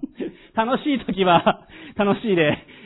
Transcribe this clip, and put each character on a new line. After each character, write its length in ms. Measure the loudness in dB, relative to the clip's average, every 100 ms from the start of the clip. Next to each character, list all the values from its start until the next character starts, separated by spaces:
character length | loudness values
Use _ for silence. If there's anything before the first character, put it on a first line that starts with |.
| -14
<laughs> 480 | -10 -12 -12 -12
楽 300 | -4 -2 -2
し 100 | -2
い 100 | -4
時 200 | -4 -2
は 420 | 4 4 4 -2 -6 -20 -16 -4
楽 240 | 0 0
し 120 | 0
い 40 | 2
で 300 | 2 0 -6 -18